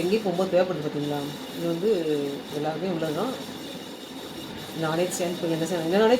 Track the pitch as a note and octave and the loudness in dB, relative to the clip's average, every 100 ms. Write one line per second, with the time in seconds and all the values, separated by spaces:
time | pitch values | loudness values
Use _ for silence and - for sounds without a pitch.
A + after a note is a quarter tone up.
0 | F3 A3 G3 E3+ F#3+ F3 F3+ D#3+ D3 C#3+ | 4 2 2 2 4 4 4 0 -2 -2
1 | D3 D3 C#3+ D3 - E3+ E3+ E3 G#3 F#3+ | -2 -2 -4 -8 -10 -4 -2 0 2 2
2 | D#3 D3 C#3+ C#3+ - C#3+ D3+ D#3 F#3+ E3 | 2 0 0 -4 -6 -4 -2 -2 -2 0
3 | D#3 D3+ B3 - - - - - - - | 0 -2 -2 -4 -8 -10 -10 -10 -12 -12
4 | - - - - - - - D#3+ D#3+ E3 | -12 -12 -12 -10 -10 -10 -8 -2 0 2
5 | F3+ - F3+ F3 E3+ D#3+ E3 F3+ D#3+ G3 | 2 2 -2 0 0 0 0 0 2 6
6 | A3 B3 | 6 6